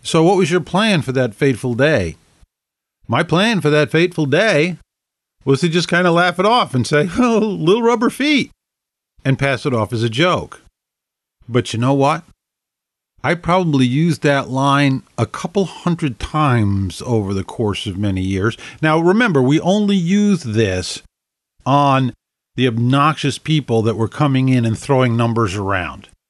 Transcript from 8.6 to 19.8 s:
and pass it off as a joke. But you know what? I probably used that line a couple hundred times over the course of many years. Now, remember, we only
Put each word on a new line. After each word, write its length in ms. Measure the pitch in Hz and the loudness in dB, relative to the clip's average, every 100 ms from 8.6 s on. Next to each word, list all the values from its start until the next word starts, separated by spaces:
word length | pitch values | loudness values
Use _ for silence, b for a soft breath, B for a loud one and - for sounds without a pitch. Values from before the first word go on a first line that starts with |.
| _ _ _ _ _ _ | _ _ _ _ _ _
and 120 | 131 131 | -2 0
pass 300 | 139 131 151 | 0 -2 -2
it 80 | |
off 180 | 120 104 | -2 -2
as 120 | 117 | -2
a 40 | 117 | -4
joke. 520 | 110 175 156 - - _ _ _ _ _ _ _ _ - | 0 0 0 -6 -18 _ _ _ _ _ _ _ _ -4
But 240 | 117 - | -2 -2
you 80 | 110 | -4
know 120 | 123 | -2
what? 300 | 139 139 165 - _ _ _ _ _ _ _ _ _ | 2 0 -2 -8 _ _ _ _ _ _ _ _ _
I 100 | 127 | -4
probably 520 | 170 170 180 175 143 127 | -4 0 0 2 2 2
used 360 | 131 165 156 | 2 0 0
that 280 | 151 139 127 | 0 0 -2
line 540 | 131 139 139 143 135 - - | -2 0 2 2 0 -8 -6
a 100 | 113 | -6
couple 400 | - 180 202 180 | -4 -6 -4 -4
hundred 520 | - - 170 151 113 | -4 -4 -2 -4 -8
times 840 | - 151 151 120 104 98 95 - - | -8 -2 0 2 0 -2 -4 -8 -4
over 260 | 117 98 | -2 -2
the 120 | 98 | -4
course 420 | 95 - 110 95 - | -6 -4 -4 -4 -6
of 100 | 92 | -6
many 240 | 104 95 | -4 -2
years. 360 | 92 98 101 - B B | -2 -2 -2 -4 B B
Now, 180 | 160 156 | 0 2
remember, 420 | 170 202 240 147 | 2 2 2 2
we 200 | 127 151 | 2 2
only 360 | 170 202 | 2 0